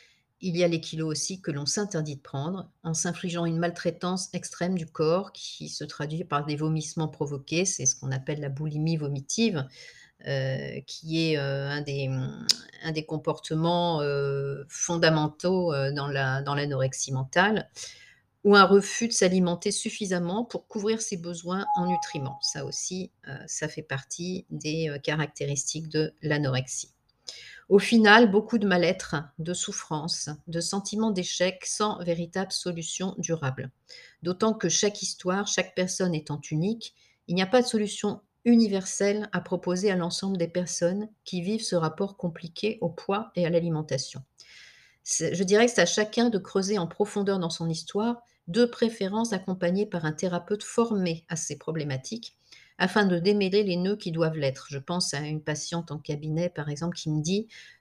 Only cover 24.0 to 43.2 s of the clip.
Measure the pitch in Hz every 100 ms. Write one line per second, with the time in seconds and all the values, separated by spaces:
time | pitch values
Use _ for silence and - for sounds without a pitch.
24 | - - 175 185 - 156 151 160 160 143
25 | 160 151 147 - 143 147 - 156 160 156
26 | 156 - 151 147 135 131 131 - - _
27 | _ _ - - - - - 196 - 233
28 | 208 214 233 196 214 233 196 180 170 185
29 | - 151 156 - 160 180 - 202 - 156
30 | 165 - - 151 - 165 165 196 196 208
31 | 226 185 175 - 180 185 - - 214 208
32 | 175 170 170 190 190 - 180 170 165 -
33 | 185 - 160 160 135 131 131 - _ -
34 | - _ 170 180 220 220 170 - 208 208
35 | - - 180 190 202 - 185 - 180 -
36 | 185 156 151 147 - 156 185 226 - -
37 | _ _ - 175 190 254 240 220 208 -
38 | 208 - - _ 233 240 220 196 190 -
39 | 202 208 208 185 - 175 180 180 202 185
40 | 170 - 190 190 165 180 170 - 175 202
41 | 214 - - 180 175 220 - 180 160 160
42 | 196 - 175 165 170 - 208 220 170 165
43 | - 202